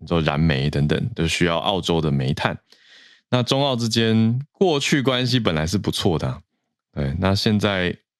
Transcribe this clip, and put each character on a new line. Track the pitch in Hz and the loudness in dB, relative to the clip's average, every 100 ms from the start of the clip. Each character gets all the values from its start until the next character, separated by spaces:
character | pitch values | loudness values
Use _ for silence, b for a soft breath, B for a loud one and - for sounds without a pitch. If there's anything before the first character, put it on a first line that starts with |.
| - | -4
就 | 85 | 0
燃 | 76 73 | 0 2
煤 | 80 67 71 | 2 2 0
等 | 73 73 | 0 0
等， | 78 - | 0 -2
都 | - 82 | -2 -2
需 | - | 0
要 | 87 82 | 0 0
澳 | - 95 | -2 -2
洲 | 82 82 | 0 0
的 | 78 | 0
煤 | 69 65 | 0 -2
炭。 | 73 - - B B B B B B _ | -2 -4 -6 B B B B B B _
那 | 127 | -2
中 | 120 135 | 0 0
澳 | 143 123 | 0 0
之 | 117 | -2
间 | 117 113 110 110 123 143 | 0 2 4 2 0 -4
过 | _ 190 143 | _ 0 2
去 | - 151 | 0 2
关 | 127 123 127 | 2 0 0
系 | 127 | 0
本 | 107 | 0
来 | 80 80 | 0 0
是 | 98 | -2
不 | 85 | -2
错 | - 101 78 | -2 0 0
的 | 71 | -2
啊， | 64 - _ _ _ _ | -6 -14 _ _ _ _
对， | - 69 87 | -6 -4 -2
那 | 95 98 | 0 0
现 | 117 107 | 2 0
在 | 104 98 90 - _ _ | 0 0 -2 -4 _ _